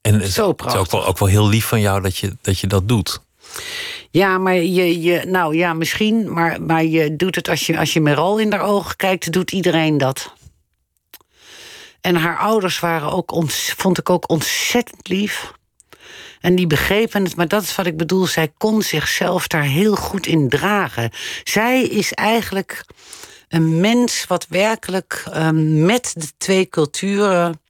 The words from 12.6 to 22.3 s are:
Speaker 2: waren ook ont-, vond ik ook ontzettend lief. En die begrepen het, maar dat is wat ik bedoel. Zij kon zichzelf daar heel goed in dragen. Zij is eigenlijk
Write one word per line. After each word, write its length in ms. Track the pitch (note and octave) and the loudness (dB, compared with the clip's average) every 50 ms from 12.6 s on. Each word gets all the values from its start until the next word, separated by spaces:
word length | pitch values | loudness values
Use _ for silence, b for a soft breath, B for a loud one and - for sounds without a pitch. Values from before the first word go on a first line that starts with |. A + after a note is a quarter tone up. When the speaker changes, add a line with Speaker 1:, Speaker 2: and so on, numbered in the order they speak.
| F#3+ F3+ - - | 0 0 -2 -2
Speaker 2:
waren 320 | - E3+ E3 D#3+ D3 D3 - | -2 -2 -2 -2 -2 -2 -4
ook 200 | E3+ E3 - - | -4 -4 -2 -2
ont-, 420 | E3 E3+ C#3 - - - - - | -2 -2 -2 -2 -4 -4 -6 -6
vond 220 | - - F3+ F3 D#3+ | -2 0 0 0 0
ik 120 | - - | 2 0
ook 200 | F3+ E3+ - - | 0 0 2 0
ontzettend 800 | E3 D#3+ C#3+ - - - - - - A#3+ A#3+ - - _ - - | -2 0 0 -2 -4 -4 -4 0 0 0 -2 -2 -10 _ -8 -4
lief. 440 | F3+ F#3+ G#3 G3+ - - - - - _ _ _ _ _ B B B B B B B B B B B B | -2 -2 -2 -4 -4 -8 -10 -12 -16 _ _ _ _ _ B B B B B B B B B B B B
En 140 | B F3 F3+ | B 2 4
die 120 | F3+ F3+ | 4 4
begrepen 580 | E3 D3+ C3+ - - F#3+ G#3 A3+ A3 - G#3 G3 | 2 2 0 2 2 2 2 2 0 0 0 -2
het, 120 | F3 D#3 | 0 0
maar 120 | D#3+ E3+ D#3+ | -2 0 0
dat 140 | G3+ G#3+ F#3+ | 0 0 0
is 120 | - - | -2 -4
wat 120 | - F#3+ | -4 -4
ik 100 | F3 D#3+ | -4 -2
bedoel. 300 | D#3+ E3+ D#3 F3+ F#3+ F#3 | -2 -2 0 2 2 2
Zij 260 | D#3+ - - D#3+ D3 _ _ | 2 2 0 0 0 _ _
kon 240 | - A3 A3 A3 G3 | -2 0 2 2 0
zichzelf 640 | - - D#3 C#3+ - - - F#3+ F3 F3+ F3+ - | 0 -2 -2 -2 -2 -2 -2 0 0 -2 -2 -2
daar 160 | - - D#3+ D3 | -2 -2 -2 0
heel 340 | C#3+ C3+ D#3 G3+ G#3+ G3+ | 0 2 2 2 2 2
goed 300 | - - - - G3 E3+ | 0 -2 -4 -6 -6 -2
in 220 | - - D#3+ C#3+ B2+ | 0 0 2 2 2
dragen. 640 | B2+ C#3 D3+ F#3+ G#3 G3+ F#3 C3+ - - A#2 A2+ B B B B B B B | 0 0 0 0 0 0 -2 -2 -4 -4 -4 -4 B B B B B B B
Zij 380 | - - G3+ A3 A#3+ B3+ C4 B3 | -2 0 0 2 2 2 2 2
is 300 | - - G#3+ F#3+ - - | 2 0 0 -2 -2 -2
eigenlijk 720 | - - G#3 | -2 0 2